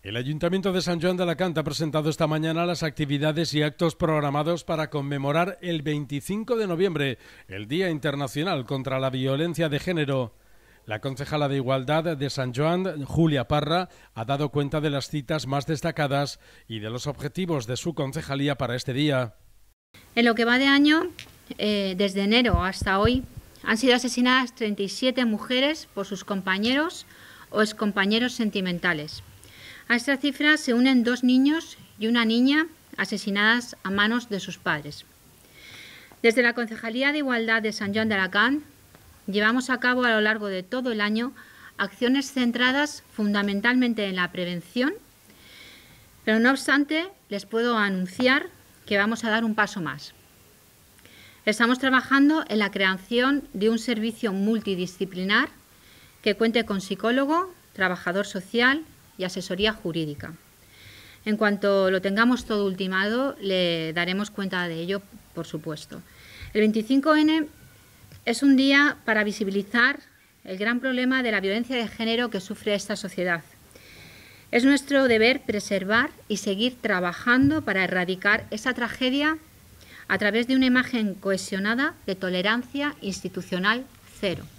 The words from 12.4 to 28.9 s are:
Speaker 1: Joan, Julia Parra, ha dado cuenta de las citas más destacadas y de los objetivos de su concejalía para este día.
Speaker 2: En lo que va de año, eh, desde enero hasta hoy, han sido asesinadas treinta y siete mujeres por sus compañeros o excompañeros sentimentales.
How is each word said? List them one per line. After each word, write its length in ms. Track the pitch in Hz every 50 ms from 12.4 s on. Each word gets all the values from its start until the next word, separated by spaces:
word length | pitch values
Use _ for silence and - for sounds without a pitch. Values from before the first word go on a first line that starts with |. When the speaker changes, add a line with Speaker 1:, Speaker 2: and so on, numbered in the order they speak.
| 131 127 120
Speaker 1:
Joan, 500 | 123 147 160 175 180 190 190 156 156 139
Julia 440 | 131 - 147 165 160 147 135 117 -
Parra, 420 | 151 151 147 147 160 175 185 175 - - - - _
ha 120 | 113 113
dado 240 | 107 139 139 151 143
cuenta 300 | - 147 143 139 - 156
de 120 | 147 156
las 180 | 139 139 123 -
citas 380 | - 151 135 - 160 151 117 127
más 180 | 135 143 135
destacadas 760 | - 160 135 - 170 156 - 151 139 135 139 143 131 - - - - - - - _
y 140 | 117 110
de 100 | 104 110
los 160 | 117 123 - 147
objetivos 580 | 139 113 120 147 - - 190 170 165 143 113
de 100 | 104 127
su 200 | 120 - 175 160
concejalía 640 | - 151 135 135 165 - - 139 139 139 143 139 -
para 160 | 135 117 120
este 180 | 127 - - 127
día. 400 | 131 147 151 139 131 127 113 - _ _ - - _ - _ _ _ _ _ _ - - - -
Speaker 2:
En 120 | 233 233
lo 100 | 240 233
que 100 | 226 233
va 140 | 233 240 254
de 80 | 269 277
año, 400 | 277 285 285 302 302 320 359 359 320 - - - - - - - - -
eh, 380 | - 214 208 202 196 190 185 180
desde 240 | 202 202 185 196
enero 420 | 196 202 220 247 247 226 190 - 180
hasta 360 | 185 185 - - 208 190 196
hoy, 240 | 208 226 247 262 254 - - - - - - - -
han 160 | - 220 226
sido 160 | 262 262 240
asesinadas 580 | 247 254 247 - 247 247 254 254 262 262 247 -
treinta 300 | - 233 214 208 196 196
y 60 | 190
siete 360 | 196 - - 254 254 262 254
mujeres 640 | 233 214 202 - - 254 254 269 294 320 311 - - -
por 100 | 202 196
sus 180 | - 202 185 -
compañeros 840 | - 208 190 185 190 185 190 208 233 254 277 311 339 370 - - - - - - - - - - -
o 140 | - 208 220
excompañeros 680 | 214 214 - 220 208 185 208 190 196 214 226 247 254 -
sentimentales. 920 | - 233 208 - 208 185 185 175 170 170 180